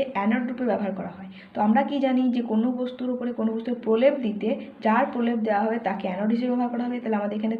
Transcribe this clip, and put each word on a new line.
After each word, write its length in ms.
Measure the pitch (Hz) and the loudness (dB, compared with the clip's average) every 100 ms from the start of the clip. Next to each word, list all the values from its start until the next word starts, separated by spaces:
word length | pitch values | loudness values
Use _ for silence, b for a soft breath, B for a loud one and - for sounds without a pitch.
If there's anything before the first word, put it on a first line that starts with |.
| 262 | -2
অ্যানোড 300 | - 202 254 247 | 0 0 2 0
রূপে 160 | 254 247 | -2 0
ব্যবহার 220 | 202 202 185 | 0 -2 -4
করা 140 | 175 - | -8 -10
হয়। 140 | - B B | -16 B B
তো 40 | - 214 | 0 4
আমরা 160 | 240 | 4
কি 140 | 294 285 262 | 4 2 2
জানি 160 | 254 254 233 | 4 2 2
যে 60 | |
কোনো 240 | 226 220 247 247 | 2 2 2 0
বস্তুর 280 | 247 - 247 | -4 -4 -4
উপরে 160 | 247 240 | -2 -4
কোনো 180 | 233 220 226 | -2 -2 -2
বস্তুর 200 | 254 233 | -4 -2
প্রলেপ 300 | 220 220 269 - 233 | 2 4 4 4 -2
দিতে 220 | - 214 277 B - | -2 -2 -2 B -4
যার 200 | 220 226 277 | 2 2 2
প্রলেপ 260 | 247 233 233 220 | 0 0 0 0
দেওয়া 160 | 202 | 0
হবে 140 | 220 233 226 | 0 0 -2
তাকে 160 | 190 190 | -4 -4
অ্যানোড 220 | 185 220 | -2 0
হিসেবে 160 | 233 254 | 0 0
ব্যবহার 200 | 247 240 | 0 0
করা 100 | 233 240 | -2 -2
হবে। 100 | 247 | -4
তাহলে 140 | 233 208 | -2 -2
আমাদের 200 | 208 214 | 0 -2
এখানে 180 | 220 | -2